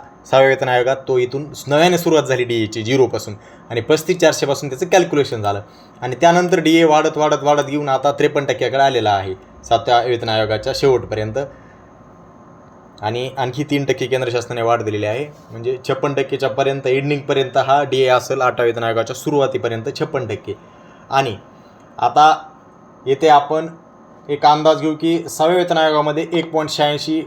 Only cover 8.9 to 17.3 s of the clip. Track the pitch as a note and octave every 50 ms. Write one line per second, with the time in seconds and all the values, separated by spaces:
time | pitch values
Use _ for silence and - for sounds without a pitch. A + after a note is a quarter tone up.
8.9 | C3 A#2 G#2+ G#2 G2+ G2 F#2+ F#2+ F#2 - - - - - - - A#2+ F#2+ - B2+
9.9 | A#2+ A#2 A#2 B2+ A#2+ A2 A#2 A2+ A2 A2 A2 G#2 A2 A2 - C3+ B2+ - D3 C3+
10.9 | B2+ A#2 G2+ - A2 G#2+ G#2+ G#2+ A2 C3 C#3+ - - - - - - - - -
11.9 | - - - - - - - - - - - - - - - - - - - -
12.9 | - - G2+ G#2+ A#2 A#2+ B2+ C3 - - B2+ B2+ B2+ C#3+ C#3+ C#3 D3 C#3+ C#3 C3+
13.9 | C3 - C3 A2 C3 B2+ B2+ A#2+ A#2 A#2+ A#2 - A#2+ A#2+ A2+ A#2 A#2 A#2 G#2+ G#2+
14.9 | G#2 G#2 G#2 G#2+ A2 C3 D3+ D3 - - - - A2+ A2+ A#2 B2 C3 B2+ - -
15.9 | C3+ - - C#3+ C#3 C#3 C3+ - C#3+ C3 C3+ C3 C3 C#3 C3+ C3+ C3+ C#3 C3+ B2+
16.9 | C3 C#3 C#3 D3 D3 C#3 C#3 -